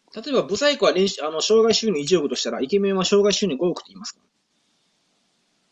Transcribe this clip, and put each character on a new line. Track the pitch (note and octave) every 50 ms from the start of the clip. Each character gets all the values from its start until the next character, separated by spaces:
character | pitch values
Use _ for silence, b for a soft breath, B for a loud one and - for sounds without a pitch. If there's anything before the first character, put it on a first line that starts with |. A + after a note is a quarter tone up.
| _ _ -
ら。 | A3+
例 | A3+ D4+
え | C4+
ば、 | G#3+
ブ | D#3+ E3 F#3+
サ | G#3+ C#4+ D4
イ | D4 -
ク | G3
は | F3+
年 | D#3+ F3+ G3 G3
収、 | - - C#3
あ | D#3
の、 | D#3+ D#3
生 | - - G#3+ A3+
涯 | A3 A3+ G#3+
収 | - A3+ A3+
入 | F#3+ D3
一 | D3 D3 F#3
億 | E3+ D3 C3
と | -
し | - -
た | -
ら、 | A#2 A2+
イ | B2+ C3
ケ | G3+ G3+
メ | G3 G3
ン | G3
は | F#3+ F#3
生 | - G3+ G3+
涯 | G3+ G#3
収 | G3 - G#3
入 | F#3+ C#3
五 | - D#4+ F3+
億 | D#3+ -
っ |
て | - -
言 | F#2+
い | F#2+
ま | -
す | - -
か | _
ら。 | _
い | _ _ _ _ _ _ _ _ _ _ _ _ _ _ _ _ _ _ _ _ _ _ _ _ _ _ _ _ _